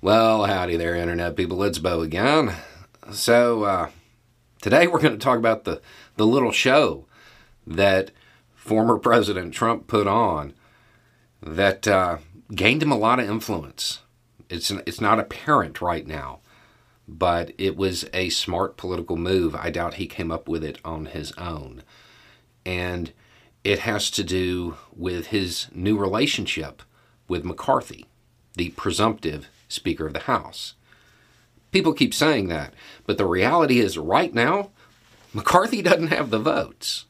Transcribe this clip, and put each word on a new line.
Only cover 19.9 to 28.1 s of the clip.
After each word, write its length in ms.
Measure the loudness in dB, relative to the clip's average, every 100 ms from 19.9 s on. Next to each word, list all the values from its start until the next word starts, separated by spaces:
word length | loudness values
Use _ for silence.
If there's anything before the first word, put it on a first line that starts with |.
| -6
he 120 | -10
came 240 | -6 -6
up 180 | -6 -4
with 140 | -6
it 160 | -6 -10
on 220 | -10 -10 -10
his 260 | -10 -12
own. 500 | -10 -10 -10 -12 -18 -20 -20 -20 _ _ _ _ _ -8
And 460 | -6 -4 -6 -8 -12 _ _ _ _
it 160 | -2 0
has 300 | 0 -2 -2
to 140 | -4
do 540 | -2 -2 0 -2 -6 -10 -18 -8
with 320 | -6 -6 -4
his 400 | -4 -4 -6 -10
new 240 | -4 0 2
relationship 840 | 0 0 0 -2 -4 -6 -8 -14 -20 _ _ _ _
with 180 | -6 -4
McCarthy, 640 | -8 0 0 0 -18 -20